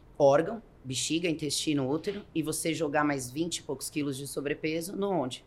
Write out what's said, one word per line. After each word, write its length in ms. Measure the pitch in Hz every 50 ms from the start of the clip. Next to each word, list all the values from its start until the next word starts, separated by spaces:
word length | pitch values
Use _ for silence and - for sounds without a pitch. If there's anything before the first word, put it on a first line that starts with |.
| - - -
órgão, 440 | - 147 139 139 151 165 202 226 220 - - - - -
bexiga, 440 | 127 131 123 - - 156 165 180 175
intestino, 600 | 151 - 156 143 - - - 160 147 143 131 127
útero, 340 | 147 160 - 208 196 208 - - -
e 80 | 165
você 320 | 147 151 151 - - 165 156
jogar 300 | - 165 143 147 151 147
mais 260 | 147 143 135 123 123
vinte 280 | 127 156 170 170 -
e 60 | - -
poucos 260 | - 139 - - -
quilos 280 | - 151 143 143 135
de 100 | 131 139
sobrepeso, 680 | 139 - 165 139 143 151 156 - 156 160 165 160 190 -
no 140 | 196 196 202
onde? 340 | 185 160 127 127 - - -